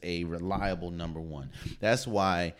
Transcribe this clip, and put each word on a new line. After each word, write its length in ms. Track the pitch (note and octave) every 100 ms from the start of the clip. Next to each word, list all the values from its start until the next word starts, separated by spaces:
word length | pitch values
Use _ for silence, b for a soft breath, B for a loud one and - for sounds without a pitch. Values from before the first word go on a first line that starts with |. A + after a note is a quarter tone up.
a 220 | F2 E2+
reliable 640 | E2+ E2+ F2+ F#2+ G2 F2+ F2
number 300 | E2+ E2+ D#2+
one. 300 | E2 D2+ C#2 - B B
That's 260 | G#2+ B2 B2+
why, 480 | G#2 F#2+ F2 E2+ -